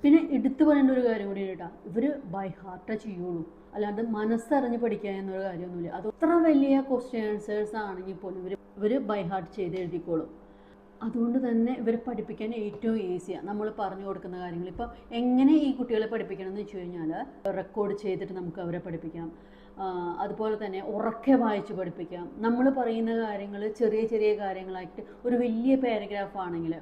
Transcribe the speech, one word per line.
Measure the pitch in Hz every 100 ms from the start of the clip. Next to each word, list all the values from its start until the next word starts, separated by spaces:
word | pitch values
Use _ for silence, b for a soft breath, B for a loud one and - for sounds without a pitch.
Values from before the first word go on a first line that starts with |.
പിന്നെ | 294 330 -
എടുത്തു | 262 254 269
പറയേണ്ട | 311 285 262
ഒരു | 254
കാര്യം | 240 220 196
കൂടി | 196
കേട്ടോ, | 190 180 175 - -
ഇവര് | 190 269
by | 285 196 190 196
heart-േ | - 185 180 -
ചെയ്യുള്ളൂ, | 220 226 180 180 170 160 - -
അല്ലാണ്ട് | 208 208 208
മനസ്സറിഞ്ഞ് | 233 214 214 226 - 285 247 233
പഠിക്കുക | 233 202 202
എന്നൊരു | 196 196 190
കാര്യമൊന്നുമില്ല. | 196 170 180 175 170
അത് | 190 214
അത്ര | - 320
വലിയ | 339 330 285 277 269 269
ക്വസ്റ്റ്യൻ | 247 - 226 214
ആൻസേഴ്സ് | 208 - 208 208 220
ആണെങ്കിൽ | 202 185 185
പോലും | 185 190 185
ഇവര്, | 185 196 - -
ഇവര് | 208 269
by | 214 208 170
heart | 190 165 -
ചെയ്ത് | 175 185
എഴുതിക്കോളും. | 175 170 175 160 - - B B B B - -
അതുകൊണ്ട് | 226 233 233 254 254
തന്നെ | 226 233 254
ഇവരെ | 226 233 -
പഠിപ്പിക്കാൻ | 220 214 - 214
ഏറ്റവും | 233 208 202 226 226
ഈസിയാണ് | 185 180 - 180 196
നമ്മൾ | 208 214 214
പറഞ്ഞു | 196 190 196
കൊടുക്കുന്ന | 185 185 180
കാര്യങ്ങൾ. | 180 170 180
ഇപ്പം | 180 233 B B
എങ്ങനെ | 233 247 254 269
ഈ | 311 285
കുട്ടികളെ | - 240 214 214
പഠിപ്പിക്കണം | 220 190 190 190
എന്ന് | 202
വെച്ച് | 202 196
കഴിഞ്ഞാൽ | 175 175 160 175 269 - 196
റെക്കോർഡ് | 185 185 214 202 202
ചെയ്തിട്ട് | 208 180 196
നമുക്ക് | 185 175 175
അവരെ | 175 175
പഠിപ്പിക്കാം. | 175 165 160 165 165 B B B B -
ആ, | 190 180 175 170
അതുപോലെ | 196 190 220 214 208
തന്നെ | 190
ഉറക്കെ | 220 202 226 226 269
വായിച്ച് | 254 226 202 202
പഠിപ്പിക്കാം. | 185 180 175 165 175 175 -
നമ്മൾ | 226 240 262
പറയുന്ന | 269 240 226 226 226
കാര്യങ്ങൾ | 220 202 202 202 214
ചെറിയ | 214 226 220 220
ചെറിയ | 226 214
കാര്യങ്ങളായിട്ട് | 208 196 190 190 185 185 - 208 B
ഒരു | 247 240
വലിയ | 247 226 254
പാരഗ്രാഫ് | 269 247 214 202 202 196 202
ആണെങ്കിൽ | 180 170 165 165